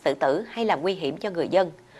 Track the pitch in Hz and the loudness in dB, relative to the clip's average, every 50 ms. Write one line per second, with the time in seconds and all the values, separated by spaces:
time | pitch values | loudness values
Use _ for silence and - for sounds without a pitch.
0 | - 147 139 - 156 135 143 185 226 - - 233 226 214 180 135 160 190 190 160 | -2 -2 0 2 2 2 2 0 -2 -6 -6 -2 0 0 0 0 0 -2 -2 -2
1 | 160 139 151 185 - 208 180 170 143 - 165 190 185 165 151 - - - - | -4 -6 -4 -4 -6 -4 -2 -2 -2 2 4 2 2 2 -2 -12 -20 -20 -20